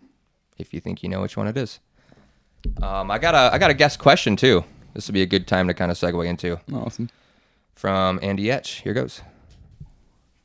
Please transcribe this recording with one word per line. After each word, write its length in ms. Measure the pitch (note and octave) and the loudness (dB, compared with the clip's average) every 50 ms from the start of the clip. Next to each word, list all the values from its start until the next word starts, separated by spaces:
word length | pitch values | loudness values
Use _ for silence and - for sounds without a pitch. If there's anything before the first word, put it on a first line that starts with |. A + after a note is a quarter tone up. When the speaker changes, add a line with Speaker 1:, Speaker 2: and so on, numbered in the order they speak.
| _ _ _ _ _ _ _ _ _ _ _ - | _ _ _ _ _ _ _ _ _ _ _ -18
Speaker 1:
if 140 | F2 - - | -16 -12 -12
you 60 | E2+ | -12
think 220 | - F2+ F#2 - - | -10 -10 -10 -8 -8
you 60 | F2+ | -6
know 120 | F#2 F#2+ | -6 -6
which 160 | F#2+ G2 - | -6 -6 -6
one 100 | G#2 G#2 | -6 -6
it 100 | G#2 A2 | -4 -4
is. 240 | C#3 B2+ G#2+ - - _ _ _ _ _ _ _ _ _ _ _ _ _ _ _ _ - - - - - | -6 -6 -8 -10 -16 _ _ _ _ _ _ _ _ _ _ _ _ _ _ _ _ -8 -8 -6 -4 -4
Um, 280 | G2 F#2+ G2 F#2+ F#2+ | -4 -4 -4 -4 -2
I 80 | G2+ A2+ | -2 -2
got 160 | A#2 - E3 | 0 4 4
a, 180 | D3 B2+ A#2+ - | 6 6 6 4
I 40 | C#3+ | 4
got 120 | F#3+ E3+ | 4 4
a 40 | C#3+ | 4
guest 240 | C3 D3+ C3+ - - | 4 4 2 2 4
question 380 | - C#3 C#3+ - - - G#2 | 6 6 6 6 4 0 0
too. 280 | F#2+ - C3 A2+ F2 D#2+ - - - - - - | 4 4 4 4 4 2 -2 -12 -20 -20 -18 -16
This 120 | - - | -14 -10
would 80 | - G2+ | -4 0
be 80 | G2 F#2+ | 0 0
a 40 | |
good 200 | F2+ F#2 F#2+ F2+ | 2 0 0 0
time 220 | - G2 F#2 F#2 F2+ | 0 0 0 2 0
to 60 | F2 | 0
kinda 200 | - F#2 F2 F2+ | -2 -2 -4 -2
segue 320 | - - F2 E2+ F2 E2+ | -2 -4 -4 -2 -2 -2
into. 320 | F2 F2 E2+ - F2+ E2+ D#2+ - - - | -4 -4 -4 -4 -6 -6 -8 -10 -10 -10
Speaker 2:
Awesome. 360 | B2 A#2 A#2 - - A#2 A#2 _ _ _ _ _ _ _ _ _ _ _ _ _ | -8 -8 -8 -8 -8 -10 -10 _ _ _ _ _ _ _ _ _ _ _ _ _
Speaker 1:
From 440 | _ - G2 F#2+ F#2+ F#2+ F#2 F#2 F#2 - | _ -4 -2 0 2 2 0 0 -2 -4
Andy 280 | G2 G2 G2 G2+ A2 | -4 -4 -2 -2 -2
Etch. 300 | C3 - - - - - | -2 -2 -4 -8 -14 -10
Here 120 | - G2 G#2 | -8 -6 -4
goes. 300 | B2 B2+ B2 - - - - _ _ _ - - - - - _ - - - - _ _ _ _ _ _ _ _ _ _ | -4 -4 -6 -8 -14 -20 -20 _ _ _ -20 -20 -20 -20 -20 _ -20 -20 -20 -20 _ _ _ _ _ _ _ _ _ _